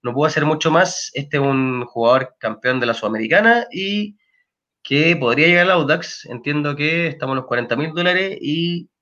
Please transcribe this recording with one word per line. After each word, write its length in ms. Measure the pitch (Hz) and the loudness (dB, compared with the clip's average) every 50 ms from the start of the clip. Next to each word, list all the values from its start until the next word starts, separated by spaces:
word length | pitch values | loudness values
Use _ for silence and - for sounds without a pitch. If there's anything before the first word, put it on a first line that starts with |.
| - | -8
no 100 | 123 120 | -4 -2
pudo 140 | 135 151 | 0 0
hacer 180 | 156 - 156 143 | 0 0 0 0
mucho 240 | 156 156 151 - 165 | 0 0 0 0 2
más. 400 | 151 165 185 - - - - - _ | 4 4 2 2 -2 -8 -10 -8 _
Este 220 | 143 143 143 - | -10 -8 -4 -2
es 60 | 139 139 | 0 0
un 420 | 139 135 131 131 131 127 123 120 | 2 2 2 0 0 -2 -4 -8
jugador 500 | 120 _ 120 117 117 127 131 - - _ _ | -8 _ 0 4 4 4 4 2 -4 _ _
campeón 400 | - 113 107 - - 127 127 127 | -6 -6 -6 -2 -2 -2 0 0
de 60 | 120 | 0
la 80 | 117 110 | -2 -2
Sudamericana 720 | - 110 104 110 110 113 110 151 196 214 226 233 240 233 - | -2 -2 -4 -2 -2 -2 2 2 4 4 4 4 4 0 -4
y 440 | - 180 190 196 202 208 208 208 - _ _ _ _ _ _ _ _ _ _ _ _ _ _ | -8 -6 -4 -4 -2 -4 -4 -6 -10 _ _ _ _ _ _ _ _ _ _ _ _ _ _
que 320 | - 139 143 156 165 170 | -2 0 2 4 2 2
podría 300 | 139 135 117 123 135 156 | 2 2 0 2 4 4
llegar 180 | 170 175 175 175 | 4 6 4 4
al 60 | 185 | 4
Audax. 540 | 185 175 147 131 156 175 170 - - - - | 2 2 2 2 0 -2 -2 -10 -14 -16 -14
Entiendo 500 | - 117 117 - 143 147 147 147 147 143 | -12 -12 -8 -6 -4 -4 -2 -2 -4 -4
que 320 | 147 147 156 165 170 170 | -2 -2 -2 0 0 -2
estamos 260 | 160 147 - 139 135 135 | -4 -4 -6 -4 -4 -4
en 40 | |
los 80 | 131 127 | -4 -4
cuarenta 280 | - 120 123 120 120 117 | -2 -2 -2 0 -2 -2
mil 160 | 127 151 160 156 | -2 -2 -4 -2
dólares 440 | 170 175 180 180 185 190 190 190 - | 0 0 2 2 2 -2 -2 -6 -6
y 500 | - 139 151 165 170 170 175 175 170 _ _ _ | -4 -4 -2 -2 -2 -2 -4 -6 -8 _ _ _